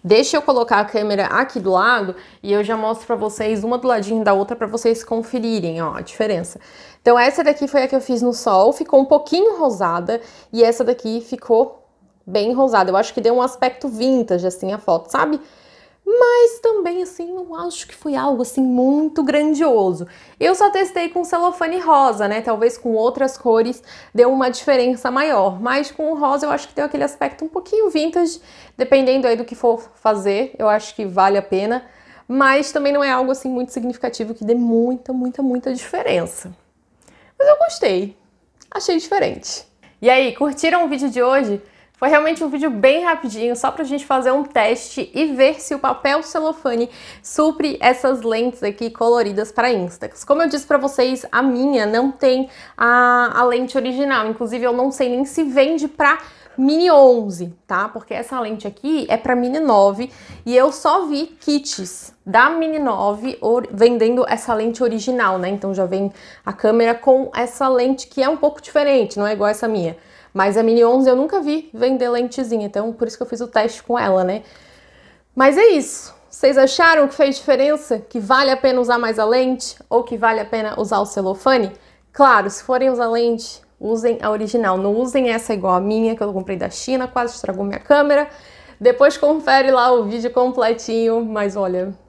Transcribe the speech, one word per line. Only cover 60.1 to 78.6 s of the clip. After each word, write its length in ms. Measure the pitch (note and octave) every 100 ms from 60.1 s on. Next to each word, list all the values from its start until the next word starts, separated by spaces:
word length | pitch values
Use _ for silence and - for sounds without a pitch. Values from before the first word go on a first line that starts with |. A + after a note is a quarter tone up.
| - - -
e 100 | -
eu 160 | B3 C4
só 360 | C4+ D#4+ F4 E4
vi 200 | C#4+ D#4+
kits 840 | - - D4 C#4 - F#3 - - _ -
da 240 | A3 C4
Mini 280 | E4 D#4+ D#4
nove 600 | C#4 G3 G3+ G#3 B3 -
or-, 280 | G#3+ A#3+ -
vendendo 560 | G3 A#3 A#3+ A3+ B3 B3
essa 240 | A3+ -
lente 300 | A3 A3 A#3
original, 560 | B3 A3+ G#3 B3+ G#3 F#3+
né? 100 | F3+
Então 240 | G3+ G3
já 140 | F#3+ F#3
vem 260 | F#3+ G3 - - -
a 80 | -
câmera 420 | G3+ G#3+ A#3 A#3
com 360 | A#3 - C4 C4
essa 320 | - A#3+ - C4
lente 400 | B3+ B3 C4 -
que 140 | -
é 60 | C4
um 80 | D#4+
pouco 240 | D4 D4
diferente, 580 | - D4+ C#4+ C4+ G#3 G3+
não 80 | G#3
é 60 |
igual 160 | G#3+ G#3
essa 180 | G#3+ A#3
minha. 300 | G#3+ E3 E3+ _ - _
Mas 240 | - G3 G3+
a 40 |
Mini 220 | A3+ A#3
onze 240 | A#3 C4 C4
eu 80 | B3+
nunca 240 | D4+ G4
vi 300 | D4 D#4 D#4
vender 380 | A3+ B3 C4 B3
lentezinha, 560 | A#3+ B3 B3+ A#3+ A3+ G#3
então 260 | G3+ A3
por 160 | A3+ A3+
isso 80 | -
que 60 |
eu 60 | A#3+
fiz 120 | A3+
o 80 | A#3+
teste 340 | A3+ A3+ -
com 160 | - A#3+
ela, 240 | G#3 F#3+
né? 200 | F3+ G#3 - - - - _ _ _ _ _
Mas 220 | - C4 D4+
é 120 | A4+
isso. 460 | E4 - - - - _
Vocês 300 | - C4+ C4+
acharam 500 | C4+ C4+ E4 D#4+ C#4
que 60 |
fez 220 | C#4+ C#4 C4+
diferença? 640 | - B3+ C#4 D4+ D4+ A3
Que 200 | - B3
vale 300 | G3+ C4 C4+
a 60 |
pena 240 | C4